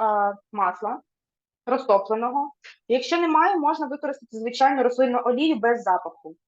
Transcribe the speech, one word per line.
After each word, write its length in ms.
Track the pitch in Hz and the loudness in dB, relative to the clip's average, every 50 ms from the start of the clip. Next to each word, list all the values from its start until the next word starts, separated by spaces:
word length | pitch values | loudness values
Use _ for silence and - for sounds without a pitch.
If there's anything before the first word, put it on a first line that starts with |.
е, 360 | 220 214 208 208 202 202 202 202 _ _ | -2 0 0 0 0 -2 -4 -6 _ _
масла, 480 | - 208 196 180 180 - 214 208 254 - - _ _ _ _ _ _ _ _ _ _ _ - | -4 -2 -2 -2 -2 -4 -6 -8 -8 -8 -12 _ _ _ _ _ _ _ _ _ _ _ -4
розтопленого. 880 | 240 254 254 254 - 202 196 240 - 220 220 233 254 254 285 285 285 - _ - - - _ _ - | -2 -2 0 2 4 4 4 4 0 -4 -2 -2 -2 -4 -4 -4 -6 -10 _ -20 -20 -20 _ _ -2
Якщо 320 | 233 254 247 - 339 349 | 0 0 0 0 0 0
немає, 360 | 339 330 311 311 339 381 392 | 2 2 4 4 4 4 2
можна 300 | 339 285 294 320 302 311 | 2 0 0 -2 -2 -4
використати 500 | 254 285 294 - 269 285 - - - - | -8 -8 -8 -8 -8 -8 -10 -12 -16 -12
звичайну 460 | 220 226 240 240 - 262 277 285 262 | -8 -8 -6 0 2 2 2 4 2
рослинну 400 | 247 247 247 247 262 247 247 247 - | 0 2 2 2 2 2 2 0 0
олію 320 | 233 226 247 302 320 311 | 0 0 2 2 0 0
без 260 | 220 208 233 240 226 | 2 2 0 0 0
запаху. 540 | - 196 180 175 - 165 - _ - 160 165 _ _ | 0 0 0 0 -2 -6 -14 _ -20 -20 -20 _ _